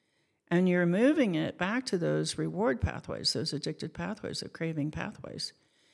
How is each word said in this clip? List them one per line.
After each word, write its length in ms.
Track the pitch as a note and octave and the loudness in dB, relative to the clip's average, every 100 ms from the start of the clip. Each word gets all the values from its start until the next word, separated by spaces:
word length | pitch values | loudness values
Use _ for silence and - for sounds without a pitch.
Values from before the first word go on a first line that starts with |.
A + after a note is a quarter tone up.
| _ _ _ _ - | _ _ _ _ 0
And 160 | F3 F#3 | 4 4
you're 180 | F3+ F3 | 4 4
moving 500 | F#3 B3+ D#4 A#3 D#3 | 6 4 6 4 2
it 220 | D3+ - | -2 -2
back 280 | F3+ A#3+ - | -2 -2 0
to 100 | F3+ | 0
those 400 | D#3 D3+ D#3 - | 2 0 0 -2
reward 440 | D#3+ E3 A#3+ B3+ | -2 0 0 2
pathways, 520 | - - - - - | -2 -2 -8 -4 -2
those 200 | - D#3 | 0 -2
addicted 400 | D3+ D#3+ D3+ D#3+ | -4 -6 -6 -8
pathways, 460 | - F3 A3 - - | -6 -6 -6 -6 -6
the 100 | - | -8
craving 420 | - E3 D#3+ D3 | -6 -4 -2 -2
pathways. 640 | D3+ - - - - - - _ _ _ | -2 -8 -8 -12 -8 -10 -10 _ _ _